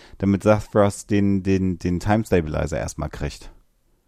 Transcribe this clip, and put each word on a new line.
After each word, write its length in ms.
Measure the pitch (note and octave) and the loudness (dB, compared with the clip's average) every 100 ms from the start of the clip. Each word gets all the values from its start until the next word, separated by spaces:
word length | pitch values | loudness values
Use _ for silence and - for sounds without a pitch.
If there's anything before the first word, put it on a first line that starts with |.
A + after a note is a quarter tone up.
| - - | -20 -4
damit 240 | G2 G2 | 0 2
Zathras 640 | G#2+ G#2+ - G#2+ G2+ - - | 4 2 2 2 2 0 -2
den, 360 | G2+ G2+ G2 | 0 2 0
den, 340 | F#2 F#2+ F#2+ F2 | 2 0 0 -2
den 200 | F2+ F2 | -2 -2
Time 240 | G#2 G#2+ | 0 0
Stabilizer 540 | A2 F#2 D#2 D2+ D2+ C#2 | 2 0 0 -4 -4 -4
erstmal 320 | - - D2 | -6 -8 -8
kriegt. 420 | - D2 - - - _ _ _ _ | -6 -8 -8 -18 -20 _ _ _ _